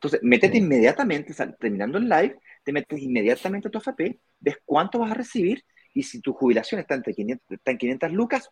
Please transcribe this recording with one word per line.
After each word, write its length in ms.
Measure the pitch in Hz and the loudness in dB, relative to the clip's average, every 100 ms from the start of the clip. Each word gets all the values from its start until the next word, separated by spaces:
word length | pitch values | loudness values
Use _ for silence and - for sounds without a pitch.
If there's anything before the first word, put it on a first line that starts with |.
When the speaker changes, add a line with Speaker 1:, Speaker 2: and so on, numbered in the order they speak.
Speaker 1:
Entonces, 200 | 147 151 | -2 0
métete 360 | 120 123 190 233 | 4 6 6 4
Speaker 2:
Mm. 60 | |
Speaker 1:
inmediatamente, 680 | 175 131 117 - 240 147 - | 4 6 6 4 0 -2 -6
o 20 | |
sea, 200 | - - - | -8 -8 -4
terminando 420 | 113 98 107 185 | -4 -2 -2 -2
el 100 | 240 | 2
live, 320 | 165 233 - - - | 2 2 -2 -20 -12
te 80 | - | -6
metes 260 | 143 - 151 | -6 -6 -8
inmediatamente 680 | 135 120 107 127 185 202 214 | -2 0 2 0 -2 -6 -6
a 20 | |
tu 60 | 220 | -8
A 60 | |
F 100 | 262 | -6
P, 260 | 254 180 - _ _ | -4 -6 -6 _ _
ves 160 | 143 - | -6 -4
cuánto 340 | - 143 196 233 | -2 0 0 -2
vas 120 | 220 | -4
a 40 | |
recibir, 480 | 226 240 240 175 269 _ _ _ | -6 -6 -2 0 -2 _ _ _
y 100 | 139 | -8
si 200 | - 117 | -8 -8
tu 100 | 135 | -8
jubilación 480 | - 123 113 - 202 | 0 2 2 0 -6
está 140 | - | -4
entre 180 | 135 110 | -4 -4
quinientas, 380 | 104 104 127 - | -6 -6 -6 -10
está 220 | - 131 | -6 -4
en 60 | 123 | -2
quinientas 320 | 123 135 160 | -2 -2 -2
lucas, 380 | 190 233 262 - | -2 -2 -4 -6